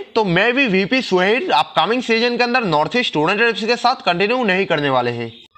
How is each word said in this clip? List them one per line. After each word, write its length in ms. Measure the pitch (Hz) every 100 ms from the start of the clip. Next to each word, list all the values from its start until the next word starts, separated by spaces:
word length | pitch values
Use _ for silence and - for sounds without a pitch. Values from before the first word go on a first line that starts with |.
| -
तो 100 | 233 202
मैं 260 | 170 233
भी 120 | 254 254
वीपी 320 | 185 196 254
सुहेल 480 | - 180 196 247 370
अपकमिंग 500 | 151 - 165 170 254
सीजन 340 | 240 226 240 240
के 80 |
अंदर 200 | 240 254 202
नॉर्थ 300 | 151 156 247
ईस्ट 200 | 233 156
यूनाइटेड 320 | 160 208 233
एफ़सी 180 | 190 220
के 100 | 240
साथ 260 | 240 - 185
कंटिन्यू 360 | 175 208 254
नहीं 220 | 214 185 190
करने 240 | 156 143
वाले 200 | 127 120
हैं। 200 | 120 117 - -